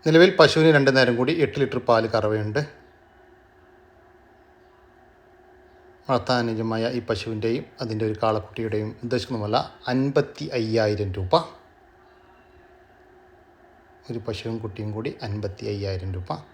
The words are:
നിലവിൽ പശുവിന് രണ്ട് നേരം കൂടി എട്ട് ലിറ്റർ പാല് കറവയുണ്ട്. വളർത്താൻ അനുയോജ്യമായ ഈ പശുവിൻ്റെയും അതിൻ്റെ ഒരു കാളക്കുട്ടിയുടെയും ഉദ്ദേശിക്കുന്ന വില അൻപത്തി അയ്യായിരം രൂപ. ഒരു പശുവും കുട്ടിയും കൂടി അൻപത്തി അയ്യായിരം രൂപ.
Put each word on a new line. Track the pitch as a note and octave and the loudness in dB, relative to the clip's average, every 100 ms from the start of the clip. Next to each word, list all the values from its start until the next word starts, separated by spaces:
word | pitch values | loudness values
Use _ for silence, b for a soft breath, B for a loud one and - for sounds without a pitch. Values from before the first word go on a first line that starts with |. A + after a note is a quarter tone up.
| D#3+ | 6
നിലവിൽ | D#3+ F#3 F#3 | 8 8 8
പശുവിന് | D3+ D#3+ D#3+ D3 | 6 8 6 6
രണ്ട് | C#3 C3 | 6 4
നേരം | B2 A#2 | 4 2
കൂടി | B2+ E3+ | 0 0
എട്ട് | C#3+ D3 | 0 0
ലിറ്റർ | C3 B2 - | -2 -2 2
പാല് | A2+ A2+ | 2 2
കറവയുണ്ട്. | A2+ G#2+ G#2+ G#2 A2+ D3 - - _ _ _ - _ _ _ - - _ _ - - _ _ _ _ _ _ _ _ _ _ _ - - - - - - - - | 0 0 -2 -2 -4 -6 -12 -20 _ _ _ -20 _ _ _ -20 -20 _ _ -20 -20 _ _ _ _ _ _ _ _ _ _ _ -20 -20 -20 -20 -20 -20 -18 -2
വളർത്താൻ | B2 - B2 | -2 0 -2
അനുയോജ്യമായ | A#2 A2 A2+ A2 A2+ B2 | 0 -2 -2 -2 -2 -4
ഈ | A2 | -4
പശുവിൻ്റെയും | G#2+ A2+ G#2+ A2+ A2+ - - | -4 -4 -4 -2 -4 -8 -10
അതിൻ്റെ | A#2 A2 A2 | -6 -2 -2
ഒരു | G#2 | 0
കാളക്കുട്ടിയുടെയും | A2+ G#2+ G#2 - A2+ G#2+ G#2+ - | 0 0 -4 -8 -4 -4 -4 -8
ഉദ്ദേശിക്കുന്ന | A#2+ B2 - A#2 | -4 -4 -4 -6
വില | G#2 A#2+ - - - | -2 -2 -2 -10 -4
അൻപത്തി | B2+ C#3 C#3+ C#3+ - D3 B2+ | -2 2 0 -2 -8 -6 -4
അയ്യായിരം | A2 A2+ G#2+ G#2 G2 F#2+ | 0 2 2 0 -4 -4
രൂപ. | F#2 E3 - - - _ _ _ - - - - - - - - - _ - - - - - _ - - _ - - | 0 0 0 -16 -20 _ _ _ -20 -20 -20 -20 -20 -20 -20 -20 -20 _ -20 -20 -20 -20 -20 _ -20 -20 _ -20 -12
ഒരു | A#2 G#2+ | -10 -8
പശുവും | G#2+ A#2 A2+ | -8 -8 -8
കുട്ടിയും | A2 F#2+ G#2+ G#2+ | -8 -10 -8 -8
കൂടി | A#2+ - A2+ | -8 -10 -8
അൻപത്തി | G#2 G#2 F#2 A2 | -6 -8 -8 -8
അയ്യായിരം | G2+ G2+ F#2 F#2+ F#2 | -6 -6 -6 -8 -10
രൂപ. | F2+ D3+ - | -10 -12 -12